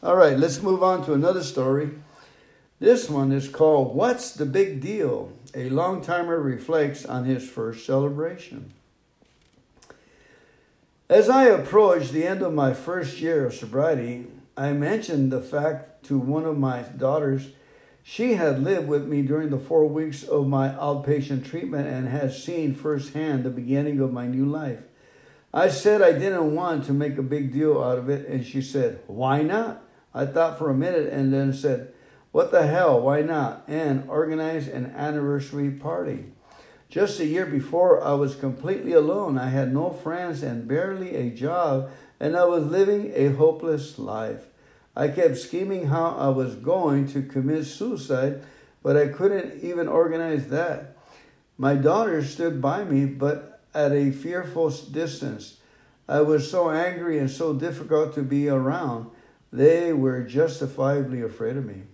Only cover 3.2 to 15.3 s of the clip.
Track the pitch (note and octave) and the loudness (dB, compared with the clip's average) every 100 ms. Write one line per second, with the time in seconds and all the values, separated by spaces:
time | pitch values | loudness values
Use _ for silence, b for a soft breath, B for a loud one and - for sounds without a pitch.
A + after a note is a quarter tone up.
3.2 | C3+ C3+ C3+ - D#3 D3 C3 B2+ A3+ A#3+ | 2 0 -2 2 4 6 2 0 0 0
4.2 | - - D3 D#3 G3 C#3+ D3 G#3+ D#3 A2 | -6 -6 -2 2 0 0 -6 -4 -2 -2
5.2 | G2 - - C3 B2+ C3+ F3+ F#3 - F3 | -8 -14 -16 -10 -4 0 0 -2 -4 -4
6.2 | E3+ E3 C#3+ B2 - D#3+ C#3+ C#3 - B2+ | 0 -2 -2 -4 -2 0 0 -4 -8 -6
7.2 | B2+ C3 - - A2+ A2+ - C3+ C#3+ C#3+ | -2 -2 -4 -8 -8 -8 -2 0 0 -2
8.2 | E3 F3+ - C#3 - - _ _ _ _ | -6 -8 -16 -16 -18 -20 _ _ _ _
9.2 | _ _ _ _ _ _ _ b b b | _ _ _ _ _ _ _ b b b
10.2 | b b b b b b b _ _ F#3+ | b b b b b b b _ _ 6
11.2 | G#3+ C4 C4 F#3+ C3+ G3 G#3 F3 C3 D3 | 8 8 8 6 4 6 6 6 2 -2
12.2 | E3 F#3+ F#3 D3+ C#3 - - F3+ C3+ - | -2 -2 -2 2 0 0 -4 -6 -6 -6
13.2 | D#3+ D#3+ B2+ - A2 B2 D#3 D3 A#2+ B2 | -2 0 0 -6 -6 -2 0 0 -2 -8
14.2 | B2 - - - C#3 C#3+ D3 G#3+ - D#3 | -12 -18 -20 -6 -4 -2 -2 -2 -2 0
15.2 | C3+ | 0